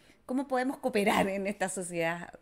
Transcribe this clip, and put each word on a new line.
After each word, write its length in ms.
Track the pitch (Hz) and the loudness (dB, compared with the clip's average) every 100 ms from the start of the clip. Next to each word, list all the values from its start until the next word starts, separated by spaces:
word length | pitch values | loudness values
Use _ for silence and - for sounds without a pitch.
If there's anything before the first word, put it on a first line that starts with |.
| - - - | -20 -20 -4
cómo 220 | 262 269 | -2 0
podemos 300 | 254 254 269 | 0 0 0
cooperar 500 | 254 214 202 - 190 | 0 2 4 4 2
en 180 | 196 196 | 0 -4
esta 220 | 202 190 | -2 -2
sociedad, 720 | 196 175 175 165 175 175 - | -2 -4 -2 0 -2 -8 -16